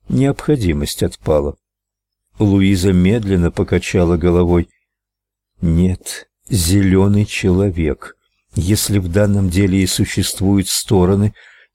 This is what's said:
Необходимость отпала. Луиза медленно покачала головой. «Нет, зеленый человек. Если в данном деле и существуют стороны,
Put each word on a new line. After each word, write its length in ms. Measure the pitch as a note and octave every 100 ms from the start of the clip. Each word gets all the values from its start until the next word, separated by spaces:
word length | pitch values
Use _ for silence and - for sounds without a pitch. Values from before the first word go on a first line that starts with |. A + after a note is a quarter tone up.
| -
Необходимость 920 | B2+ C#3 - - D3 F#2 D2 D2 -
отпала. 540 | E2+ - - D2+ C#2+ - _ _ _ _ _ _ _ -
Луиза 540 | G#2 G2 F#2+ G2 F#2+
медленно 580 | F2+ F#2 A#2 G2+ F#2+ E2+
покачала 680 | - F#2+ F2+ - G2 E2+ F2
головой. 520 | F2 F2 F2 F2 F2 _ _ _ _ _ _ _ _ _
«Нет, 720 | E2+ E2 F2+ F#2 - - - _ -
зеленый 760 | G2 E2 G2 G2 F#2+ G2 G2+
человек. 920 | G#2 - G2 F2+ G2+ E2+ D#2 - - - _ _ _
Если 440 | - E2+ G#2+ - G2+
в 100 | F2+
данном 400 | F#2 G#2 G2+ F#2+
деле 340 | F2 G2+ F#2+
и 40 | F#2
существуют 840 | - G#2 - F#2+ - F#2+ G2+ F2+
стороны, 640 | - - G2+ F2+ G2 G#2+ - - _ _